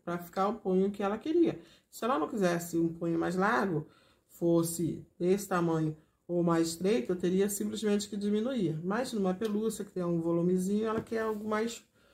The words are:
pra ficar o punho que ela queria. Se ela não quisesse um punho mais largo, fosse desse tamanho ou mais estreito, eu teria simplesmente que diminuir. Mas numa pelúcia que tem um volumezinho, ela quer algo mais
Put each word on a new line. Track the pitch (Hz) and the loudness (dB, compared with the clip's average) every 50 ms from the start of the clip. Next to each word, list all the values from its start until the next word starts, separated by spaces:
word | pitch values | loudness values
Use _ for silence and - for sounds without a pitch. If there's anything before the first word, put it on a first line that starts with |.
| - | -8
pra | 175 175 175 | -6 -6 -6
ficar | 175 - - 190 190 208 | -6 -6 -2 0 0 0
o | 233 - | -2 -2
punho | - 190 185 185 196 202 | -2 2 2 4 2 2
que | 202 - | 0 -2
ela | 202 196 214 | -2 -2 -2
queria. | 233 - 311 330 349 330 190 - - - - - - _ _ | -2 -2 0 4 4 4 4 2 -2 -8 -20 -20 -20 _ _
Se | - - 226 | -10 -4 -2
ela | 233 277 311 | 0 0 0
não | - - | 0 -2
quisesse | 262 208 185 175 170 170 170 - 165 | 0 0 2 2 2 0 -2 -2 0
um | 165 170 165 | 0 0 0
punho | 165 - 175 170 165 165 | 0 -2 -4 -2 0 0
mais | 165 170 180 | 0 0 0
largo, | 185 190 214 240 247 214 196 160 147 151 - - _ _ _ _ _ _ _ | 0 2 2 2 2 0 0 0 -2 -4 -6 -14 _ _ _ _ _ _ _
fosse | - - 175 170 170 170 165 170 - - 170 - - - - - _ - | -8 -2 2 4 4 4 2 2 -2 -2 -2 -2 -4 -6 -10 -14 _ -2
desse | 175 180 190 202 - - | 2 2 2 2 0 -2
tamanho | 190 175 170 165 165 160 156 156 156 - - _ _ _ _ - | 0 0 2 2 2 2 0 0 -2 -6 -12 _ _ _ _ -4
ou | 175 175 | 0 2
mais | 170 170 165 165 165 165 | 2 4 4 4 2 0
estreito, | - - 185 196 226 247 - - | -2 -2 0 0 2 2 0 -2
eu | 180 | -2
teria | 180 - 175 185 190 196 208 | -2 0 2 2 2 2 2
simplesmente | 202 - 208 214 214 202 220 208 202 208 208 - | 0 -2 -4 -4 -4 -2 0 2 2 0 0 -4
que | 220 202 | -6 -4
diminuir. | 202 208 208 214 220 262 269 233 180 156 156 156 170 | -2 0 0 0 0 0 0 0 0 0 -2 -2 -2
Mas | 185 208 240 269 262 233 | -2 -2 -2 -2 -2 -2
numa | 208 190 185 | 0 0 0
pelúcia | 185 185 226 214 202 214 220 226 220 - 196 | 0 0 -2 -2 0 0 0 -2 -2 -4 -8
que | - | -8
tem | - 185 175 | -6 -4 -2
um | 175 170 165 | 0 0 0
volumezinho, | 165 170 170 170 170 180 185 185 185 190 208 214 220 | 0 0 2 2 2 2 2 2 0 0 0 0 0
ela | 220 220 226 | 0 -2 -2
quer | - - 226 220 | -4 -4 -4 -2
algo | 220 220 214 208 214 214 | -2 -2 -4 -4 -4 -2
mais | 214 214 226 233 - - - _ _ _ _ _ | -2 0 -2 -2 -4 -8 -16 _ _ _ _ _